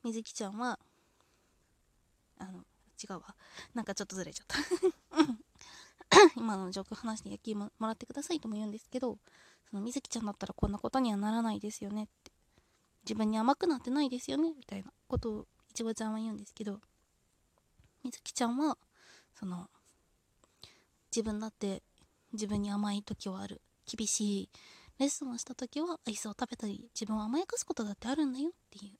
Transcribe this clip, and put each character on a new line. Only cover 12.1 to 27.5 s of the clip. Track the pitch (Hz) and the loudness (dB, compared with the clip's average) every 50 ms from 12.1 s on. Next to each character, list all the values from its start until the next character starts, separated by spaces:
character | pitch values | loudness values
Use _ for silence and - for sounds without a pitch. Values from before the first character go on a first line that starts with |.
| _ _ _ | _ _ _
て。 | - _ _ _ _ _ - _ _ _ _ _ _ _ _ _ | -20 _ _ _ _ _ -20 _ _ _ _ _ _ _ _ _
「自 | - 220 | -6 0
分 | 214 220 214 | 2 2 2
に | 220 | 2
甘 | 220 220 247 285 | 4 6 6 6
く | _ 381 | _ 4
な | 349 302 | 2 2
っ | 247 | 2
て | - 247 | 0 0
な | 254 294 | 2 2
い | 294 262 | 2 2
で | 254 247 | 0 -4
す | - - | -4 -2
よ | 269 285 | 2 2
ね」 | 320 330 311 | 2 2 0
み | 277 240 | -4 -10
た | - 196 | -10 -10
い | 196 | -10
な | 196 - _ _ _ | -10 -12 _ _ _
こ | _ - 226 | _ -2 -2
と | 196 233 | 0 -2
を | 214 214 - _ _ _ _ _ | -4 -4 -8 _ _ _ _ _
い | - | -8
ち | - | -4
ご | 233 226 | -2 -2
ち | 220 - | -2 -2
ゃ | 220 220 | -2 -2
ん | 214 | -2
は | 220 | -2
言 | 220 226 | -4 -4
う | |
ん | 214 208 | -6 -8
で | 202 | -10
す | - - | -14 -12
け | - 214 | -8 -6
ど、 | 208 196 208 - _ _ _ _ _ _ _ _ _ _ _ _ _ _ _ _ _ _ _ - - _ _ | -6 -6 -8 -12 _ _ _ _ _ _ _ _ _ _ _ _ _ _ _ _ _ _ _ -20 -20 _ _
み | - 254 | -10 -10
ず | - - | -10 -10
き | _ - | _ -10
ち | - - | -2 0
ゃ | 247 | 0
ん | 233 240 262 | 2 2 2
は、 | 302 302 254 _ _ _ _ _ - - - - - _ _ | 2 2 2 _ _ _ _ _ -20 -20 -20 -20 -20 _ _
そ | - - | -10 -8
の、 | 185 180 175 185 - _ _ _ - _ _ _ _ _ _ _ _ _ _ - _ _ _ - - - - _ _ _ _ _ _ - | -6 -6 -6 -8 -14 _ _ _ -20 _ _ _ _ _ _ _ _ _ _ -20 _ _ _ -20 -20 -20 -20 _ _ _ _ _ _ -2
「自 | 226 | -2
分 | 214 220 214 208 | -2 0 -2 -4
だ | 214 220 | -6 -8
っ | |
て | _ _ 214 196 190 - _ _ _ _ - _ _ _ _ _ | _ _ -4 -4 -4 -6 _ _ _ _ -20 _ _ _ _ _
自 | - 208 214 | -8 -6 -4
分 | 202 208 208 | 0 0 0
に | 202 208 | 0 0
甘 | 202 202 208 208 | 0 0 0 0
い | 202 202 | -2 -2
時 | 208 - 208 - - 202 | -4 -6 -10 -8 -6 -8
は | 185 190 | -6 -6
あ | 202 | -8
る。 | 196 208 - _ _ _ _ _ | -10 -10 -14 _ _ _ _ _
厳 | - - 226 226 | -12 -4 -2 -2
し | 208 - - 214 208 202 196 | 0 0 2 2 0 0 0
い | 190 - - - - - - - - - _ - | -4 -6 -14 -20 -20 -20 -20 -20 -20 -20 _ 0
レ | 269 | 2
ッ | 277 | 2
ス | - - 294 | 2 -2 -6
ン | 262 | -6
を | 240 233 | -6 -8
し | - | -8
た | - 247 | -10 -8
時 | - 262 240 - 285 | -10 -10 -6 -4 -4
は | 311 349 330 - _ | -2 -2 -4 -6 _
ア | 233 | -8
イ | 214 | -8
ス | - - 220 | -6 -8 -10
を | |
食 | 202 - 254 - | -4 -4 -4 -4
べ | - | -4
た | - - | -6 -6
り、 | 208 196 - - 233 _ | -6 -6 -6 -10 -12 _
自 | - 226 | -8 -4
分 | 208 220 | -2 -2
を | 220 | -2
甘 | 214 214 240 311 | -2 0 0 0
や | 381 | 0
か | - | 0